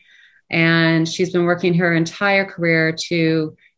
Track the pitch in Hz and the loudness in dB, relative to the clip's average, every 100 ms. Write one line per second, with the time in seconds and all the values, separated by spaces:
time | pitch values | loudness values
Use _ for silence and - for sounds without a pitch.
0 | _ - - _ - 165 165 165 165 165 | _ -20 -20 _ -6 0 2 4 2 2
1 | 160 - 180 180 175 175 180 170 175 165 | 0 -2 -2 0 0 0 0 0 2 0
2 | 165 - 202 196 190 - 170 165 160 165 | -2 -4 0 0 -2 -4 0 2 0 -2
3 | - 170 160 160 156 - _ | -4 0 0 0 -2 -8 _